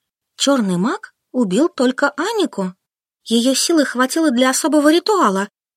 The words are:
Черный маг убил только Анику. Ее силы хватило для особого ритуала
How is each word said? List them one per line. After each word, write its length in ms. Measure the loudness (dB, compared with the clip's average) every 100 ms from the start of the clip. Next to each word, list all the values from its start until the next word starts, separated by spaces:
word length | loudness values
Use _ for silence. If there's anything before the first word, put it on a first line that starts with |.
| _ _ _ -4
Черный 420 | 0 0 0 0
маг 340 | -2 -4 -10 _ _
убил 360 | -4 0 0 0
только 420 | 0 -2 0 -4 -2
Анику. 580 | -4 -2 -4 -4 -8 -10 _ _ _ _
Ее 300 | -2 0 2
силы 300 | 0 0 0
хватило 460 | 0 0 -2 0 0
для 180 | 2 0
особого 420 | 0 0 2 4
ритуала 600 | 2 2 0 2 0 -6 _ _